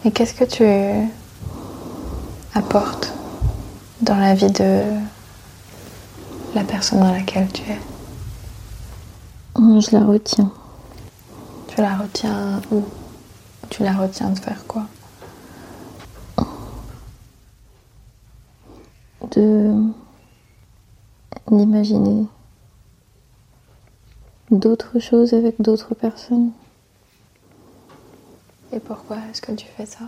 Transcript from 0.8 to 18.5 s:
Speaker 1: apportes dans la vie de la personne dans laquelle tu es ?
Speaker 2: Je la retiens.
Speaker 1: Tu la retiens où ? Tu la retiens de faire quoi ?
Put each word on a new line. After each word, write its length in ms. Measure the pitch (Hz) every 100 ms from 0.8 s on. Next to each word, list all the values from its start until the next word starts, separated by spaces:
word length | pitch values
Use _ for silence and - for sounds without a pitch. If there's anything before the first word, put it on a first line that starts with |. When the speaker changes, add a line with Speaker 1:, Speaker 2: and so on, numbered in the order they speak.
| 196 208 220 - - - - - - - - - - - - - -
Speaker 1:
apportes 580 | 214 - - - - - - - - - - - - - -
dans 140 | 220 202
la 180 | 196
vie 180 | 190 196
de 300 | 196 190 190 208 214 208 - - - - - - - - - - - - - -
la 100 | 214
personne 360 | 190 196 - 208
dans 120 | 190
laquelle 400 | 185 190 190 190
tu 100 | -
es ? 160 | - 208 - - - - - - - - - - - - - - - - - -
Speaker 2:
Je 320 | 226 214 214
la 100 | 214
retiens. 460 | 208 208 - - 202 - - - - - - - - - - - -
Speaker 1:
Tu 140 | -
la 140 | 202 190
retiens 680 | 202 - 220 202 202 196 -
où ? 120 | 214 202 - - - - - - - -
Tu 140 | -
la 100 | 202
retiens 380 | 196 190 190 202
de 80 | 190
faire 280 | 220 202 -
quoi ? 180 | 226 208 - - - - - - - - - - - - - - - - - - - - - - - - _ _ _ - _ _ - - _ _ - _